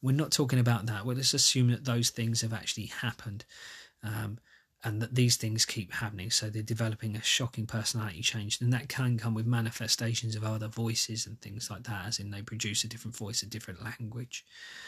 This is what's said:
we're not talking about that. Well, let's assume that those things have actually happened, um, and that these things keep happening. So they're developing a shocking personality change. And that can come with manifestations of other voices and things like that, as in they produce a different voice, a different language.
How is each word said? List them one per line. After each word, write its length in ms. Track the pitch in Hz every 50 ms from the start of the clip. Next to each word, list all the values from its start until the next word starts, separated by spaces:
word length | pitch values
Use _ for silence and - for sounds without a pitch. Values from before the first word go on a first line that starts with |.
we're 140 | - 131 131
not 160 | 143 156 -
talking 280 | - - 151 127 135 127
about 260 | 123 120 117 110 95
that. 200 | 117 110 101 98
Well, 120 | 123 123 127
let's 160 | 135 - -
assume 360 | 139 - - - 131 127 123
that 120 | 123 113 -
those 260 | 131 120 120 117 -
things 300 | - - 117 113 117 113
have 140 | - 113 113
actually 320 | 110 92 - - - 104
happened, 580 | 104 - - - 120 101 - - 110 101 104 - _ - - - - - - - - _ _
um, 360 | - 107 110 107 107 104 104 117 _ _ - - _ _ _ _ -
and 160 | 120 107 107
that 120 | 117 113 123
these 220 | 123 127 120 117
things 300 | - - 110 107 110 -
keep 260 | - - - 101 90
happening. 400 | - - - 107 104 98 90 110
So 180 | - - - 107
they're 140 | 107 110 107
developing 540 | 107 117 110 117 110 110 107 - 110 104 107
a 40 |
shocking 460 | - - - - 135 117 - - 110 110
personality 540 | - 117 107 - - 120 110 110 90 80
change. 400 | 117 - - 117 104 104 - -
And 100 | 127 123
that 160 | 127 123 113 -
can 300 | - - 131 123 123 117
come 160 | - 120 113
with 120 | 110 113
manifestations 920 | 117 123 117 113 113 113 - 117 110 - - 120 113 113 - - 113 110 107
of 80 | 107
other 240 | 110 110 110 107 107
voices 580 | 110 - 117 113 110 - - - 110 113 - -
and 120 | 110 -
things 280 | - 107 101 107 - -
like 140 | 104 95 120
that, 240 | 120 110 98 90 107
as 120 | 113 -
in 120 | 104 101
they 100 | 101 101
produce 440 | 104 - - 110 - 107 104 - -
a 20 | 110
different 300 | 110 113 - 113 113 -
voice, 260 | 113 101 113 - -
a 20 |
different 380 | 101 110 107 104 - 95 90 104
language. 600 | 113 117 - 117 104 107 120 123 123 - - - _ - - - - - - -